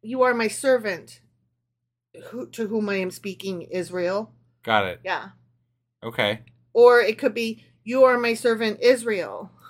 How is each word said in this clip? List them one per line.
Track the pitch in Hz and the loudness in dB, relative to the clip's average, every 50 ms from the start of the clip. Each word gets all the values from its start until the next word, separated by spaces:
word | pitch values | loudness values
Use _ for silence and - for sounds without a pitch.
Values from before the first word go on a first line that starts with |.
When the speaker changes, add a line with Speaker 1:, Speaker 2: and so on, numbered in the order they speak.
Speaker 1:
"You | - 220 254 262 302 | -14 -8 -2 0 2
are | 247 240 | 2 2
my | 233 226 | 0 -2
servant, | 214 214 - - 269 254 240 214 208 180 160 - - - _ _ _ _ _ _ _ _ _ _ _ _ _ _ _ _ _ _ _ _ - - | -2 -4 -2 0 2 2 2 0 -4 -8 -8 -12 -20 -20 _ _ _ _ _ _ _ _ _ _ _ _ _ _ _ _ _ _ _ _ -20 -20
who, | - 220 247 359 | -14 -12 -12 -12
to | - - 226 226 | -12 -8 -8 -6
whom | 196 226 220 214 202 | -4 -4 -4 -2 -2
I | 196 | -2
am | 190 185 185 | -4 -4 -6
speaking, | - - - 202 185 - - 190 185 170 - | -8 -10 -12 -12 -12 -10 -10 -10 -10 -10 -10
Israel." | - - 185 175 170 180 180 175 175 190 208 220 - _ _ _ _ _ _ - | -8 -8 -8 -6 -6 -6 -4 -4 -2 -2 -4 -6 -8 _ _ _ _ _ _ -4
Speaker 2:
Got | 117 110 104 98 | 0 2 2 2
it. | 92 87 - - | 0 -6 -8 -8
Speaker 1:
Yeah. | 185 175 143 - - - _ _ _ _ _ _ _ _ _ _ _ _ _ - | -8 -8 -8 -8 -14 -20 _ _ _ _ _ _ _ _ _ _ _ _ _ -14
Speaker 2:
Okay. | 117 - - 113 104 107 - - _ _ _ _ _ - | -10 -4 -2 -2 -2 -2 -4 -10 _ _ _ _ _ 4
Speaker 1:
Or | 226 240 240 240 240 | 6 8 8 8 6
it | 214 202 220 | 4 2 -2
could | - 277 240 208 | -2 -2 -4 -2
be, | 233 226 226 226 - _ _ _ _ - | -2 -4 -6 -6 -10 _ _ _ _ -10
"You | 214 247 269 262 | -2 4 6 6
are | 254 247 | 6 6
my | 240 240 233 233 | 2 0 -2 -2
servant, | 226 - 240 226 220 226 214 208 - | 0 0 -2 0 0 -2 -4 -2 2
Israel." | - 240 262 233 226 240 214 185 156 101 98 - - - _ _ - | 4 4 4 4 2 -4 -4 -4 -4 -8 -10 -12 -14 -16 _ _ -14